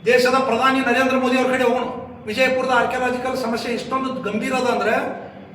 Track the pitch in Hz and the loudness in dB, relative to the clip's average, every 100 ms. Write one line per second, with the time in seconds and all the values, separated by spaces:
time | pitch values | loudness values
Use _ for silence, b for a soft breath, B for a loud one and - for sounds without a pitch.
0 | 185 247 247 262 - 233 262 269 240 247 | 4 4 6 2 2 2 2 2 2 2
1 | 254 254 247 254 254 254 247 254 - - | 2 2 2 2 2 2 2 0 -2 -8
2 | - - 214 214 262 254 254 247 240 254 | -12 -14 -8 0 2 2 2 2 2 0
3 | 254 247 254 254 233 226 254 220 233 262 | -2 -2 -4 -4 -2 -4 -4 -6 -4 -4
4 | - - 202 208 262 254 254 214 190 226 | -4 -6 -4 -4 -2 -2 0 0 0 0
5 | - - - - - | -2 -8 -14 -18 -20